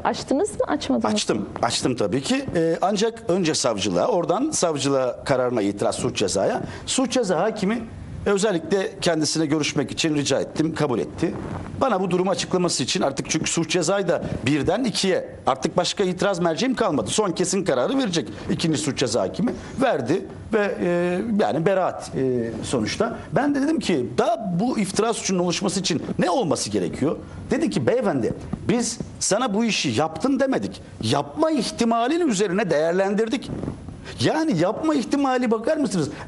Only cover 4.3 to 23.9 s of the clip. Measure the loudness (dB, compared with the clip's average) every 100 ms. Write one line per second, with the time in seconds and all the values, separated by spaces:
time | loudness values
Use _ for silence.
4.3 | 0 0 0 0 2 2 2 0 -2 0
5.3 | 2 2 2 0 2 0 0 -2 0 0
6.3 | 2 2 0 -4 -8 -4 0 0 2 2
7.3 | 2 0 0 0 -2 -4 -12 -12 -4 0
8.3 | 2 2 0 0 0 0 -2 0 2 2
9.3 | 0 2 2 0 0 -2 0 0 0 2
10.3 | 0 0 -2 -2 0 0 0 -2 -2 -2
11.3 | -2 -6 -8 -8 0 2 2 2 2 2
12.3 | 0 0 0 2 0 -2 0 0 -2 -2
13.3 | -2 0 -2 0 0 2 0 2 0 -2
14.3 | -4 0 2 2 2 0 0 2 0 -2
15.3 | -4 0 0 0 0 0 2 0 2 0
16.3 | 2 0 2 0 2 2 2 0 0 0
17.3 | 0 0 0 2 2 2 2 0 0 -2
18.3 | -6 -4 -2 0 0 0 0 0 2 0
19.3 | 0 -2 -2 -8 0 2 2 0 -2 -2
20.3 | -12 -2 0 0 0 0 2 2 0 0
21.3 | 0 2 2 2 2 2 -2 -6 -2 0
22.3 | 0 -2 -4 -2 -2 0 0 -2 -4 -2
23.3 | 0 2 0 0 0 2